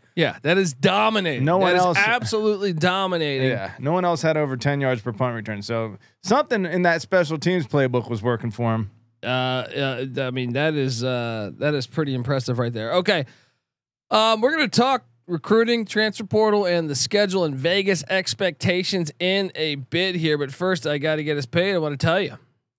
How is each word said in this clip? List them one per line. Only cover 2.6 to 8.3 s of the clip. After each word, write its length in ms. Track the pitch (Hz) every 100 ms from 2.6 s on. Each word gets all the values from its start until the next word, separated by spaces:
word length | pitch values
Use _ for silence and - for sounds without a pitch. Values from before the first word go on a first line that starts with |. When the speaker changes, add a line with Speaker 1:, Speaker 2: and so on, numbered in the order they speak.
| 202
Speaker 1:
dominating. 720 | 160 180 190 190 175 151 135 131
Speaker 2:
Yeah, 220 | 110 95 -
no 140 | 131
one 100 | 180
else 180 | 175 165
had 140 | 160 156
over 220 | 147 131
ten 240 | 143 143
yards 200 | 135 127
per 120 | 113
punt 220 | 95 127 117
return. 260 | 107 104
So 360 | 98 117 113 98 _ _
something 440 | - 254 294 226 180
in 160 | 180
that 200 | 175 165
special 360 | - 185 151 160
teams 280 | 160 180 131
playbook 440 | 170 180 123 110
was 120 | 117
working 300 | 117